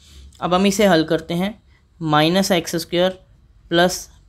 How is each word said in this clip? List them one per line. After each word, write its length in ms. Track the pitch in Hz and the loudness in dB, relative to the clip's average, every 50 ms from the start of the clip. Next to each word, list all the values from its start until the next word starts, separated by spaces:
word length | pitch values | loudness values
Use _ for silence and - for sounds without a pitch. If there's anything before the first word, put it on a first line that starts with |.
| _ - - - - - - - | _ -20 -20 -20 -20 -20 -14 -8
अब 120 | 127 170 175 | -4 -2 0
हम 140 | 185 196 | 2 2
इसे 180 | 202 196 226 208 | 0 2 2 2
हल 180 | 196 170 160 156 | 4 4 2 2
करते 280 | 160 165 156 - - 170 | 0 -2 -4 -4 -6 -6
हैं, 200 | 170 190 208 233 - _ _ _ _ _ _ _ - | -4 -4 -6 -6 -10 _ _ _ _ _ _ _ -8
माइनस 520 | 165 156 151 151 156 160 180 190 190 - | -4 0 2 2 2 2 2 0 0 0
एक्स 240 | 190 170 170 - - | 0 -2 -2 -4 -6
स्क्वायर 420 | 165 165 - 180 170 180 185 185 - - _ _ _ _ _ _ _ _ - | -8 -6 -4 -2 -2 -2 -2 -2 -6 -18 _ _ _ _ _ _ _ _ -2
प्लस 360 | 175 170 175 180 - - - - - - _ | 0 2 2 2 0 -4 -12 -16 -20 -20 _